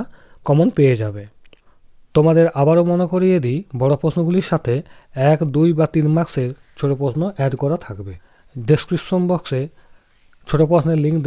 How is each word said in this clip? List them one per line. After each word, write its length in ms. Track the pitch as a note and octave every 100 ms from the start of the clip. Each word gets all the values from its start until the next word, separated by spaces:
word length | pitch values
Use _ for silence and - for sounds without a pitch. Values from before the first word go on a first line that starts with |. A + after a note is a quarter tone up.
| B3 - - - -
কমন 200 | D3 G3 -
পেয়ে 200 | C#3 A#2+
যাবে। 200 | G#2+ G#2 G#2 _ - - _ _ - - - -
তোমাদের 300 | D#3 D#3+ E3 C#3+
আবারও 220 | C#3+ E3 F3
মনে 140 | F3 F3+
করিয়ে 240 | F3+ F#3 F#3 B2
দিই, 140 | C#3 G3+ B2
বড় 120 | C3 C#3+
প্রশ্নগুলির 460 | E3 F3 E3 F3+ -
সাথে 220 | D#3+ - B2 - - _ - C3+
এক, 80 | D#3 D#3 C#3
দুই 140 | E3 D#3
বা 60 | D#3
তিন 120 | D#3+ D3+ D#3
মার্কসের 340 | E3 - B2 C3 _ -
ছোট 140 | C#3+ C3+
প্রশ্ন 200 | C#3 A#2+ F#3 -
অ্যাড 160 | C3+ C3
করা 140 | C#3 E3+ -
থাকবে। 280 | G2+ G2 F2 _ _ _ B2+
ডেসক্রিপশন 640 | A#2 D3+ - F3 - F#3 F3
বক্সে 340 | F3 - C3 C#3+ _ _ - _ _ _ _ -
ছোট 140 | D3
প্রশ্নের 380 | D3+ E3+ D#3 D#3+
লিংক 140 | D3 D#3+